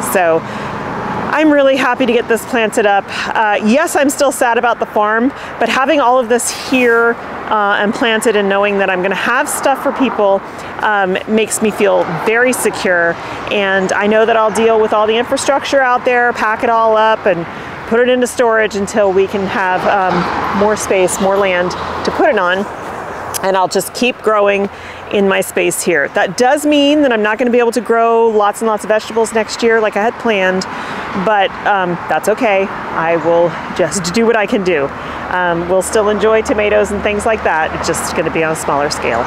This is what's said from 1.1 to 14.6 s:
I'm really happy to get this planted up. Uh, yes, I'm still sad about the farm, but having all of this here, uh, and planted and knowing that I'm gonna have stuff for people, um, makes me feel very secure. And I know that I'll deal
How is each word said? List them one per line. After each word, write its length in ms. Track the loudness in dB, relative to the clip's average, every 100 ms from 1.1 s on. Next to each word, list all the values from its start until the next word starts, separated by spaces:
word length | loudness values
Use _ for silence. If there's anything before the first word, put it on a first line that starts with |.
| -6 -4
I'm 180 | 0 4
really 260 | 4 4 2
happy 300 | 0 0 2
to 60 |
get 160 | 0 0
this 160 | -2
planted 420 | 0 -2 0 2 2
up. 180 | 2 0 -8 -4
Uh, 240 | 0 0 2
yes, 320 | 2 2 2 2
I'm 140 | 0
still 200 | 2 0
sad 280 | 2 0 2
about 200 | 0 0
the 80 | -2
farm, 460 | 0 2 2 0 -2 -14 -4
but 100 | -2
having 300 | 0 2 2
all 200 | 4 2
of 100 | 2
this 220 | 0 0 -8 -2
here, 460 | 0 2 4 2 0 -6 -12 -4
uh, 280 | -2 0 0
and 120 | 0
planted 440 | 0 0 0 2 2
and 120 | 2
knowing 300 | 2 0 0
that 120 | 0
I'm 120 | 0
gonna 120 | -2
have 340 | -2 -2 -2 -2
stuff 340 | -2 0 0
for 100 | -2
people, 480 | 0 -2 2 2 2 -2 -14 -14 -6
um, 340 | -2 0 0 -2 0
makes 360 | 0 0 0
me 80 | -2
feel 340 | 0 2 2 0 -2
very 280 | 0 2 2
secure. 640 | 0 -2 -2 0 2 0 -2 -8 -10 -4
And 420 | -2 0 0 0
I 120 | 0 2
know 180 | 2
that 120 | 4 4
I'll 140 | 2
deal 280 | 2